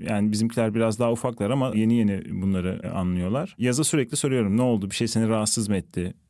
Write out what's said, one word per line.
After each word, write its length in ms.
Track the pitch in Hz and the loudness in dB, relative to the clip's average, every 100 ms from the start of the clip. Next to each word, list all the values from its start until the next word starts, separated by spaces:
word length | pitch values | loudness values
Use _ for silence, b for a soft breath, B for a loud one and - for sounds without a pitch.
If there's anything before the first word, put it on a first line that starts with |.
| 92 | -4
yani 240 | 107 107 | 0 2
bizimkiler 420 | 107 113 117 113 | 2 0 0 0
biraz 240 | 107 113 107 | 2 0 2
daha 140 | 120 | 0
ufaklar 380 | 117 131 110 104 | 0 -2 -2 0
ama 220 | 135 131 | 0 0
yeni 200 | 107 110 | 2 4
yeni 480 | 120 107 95 - 95 | 4 2 0 -4 -4
bunları 500 | 95 95 90 - 90 | -2 0 -2 -4 -6
anlıyorlar. 600 | 95 90 90 90 120 185 - | -2 -2 0 -2 -4 -6 -2
Yaza 260 | 120 123 | 0 0
sürekli 320 | 151 156 123 147 | 0 0 0 -2
soruyorum, 400 | 143 131 104 104 | 0 2 2 2
"Ne 60 | |
oldu? 280 | 127 113 98 | 2 2 -2
Bir 40 | |
şey 140 | - 117 | -2 -2
seni 200 | 113 110 | 0 2
rahatsız 400 | 110 107 - 107 | 2 0 -2 0
mı 80 | 101 | -2
etti?" 380 | - - 90 - | -2 -6 -6 -8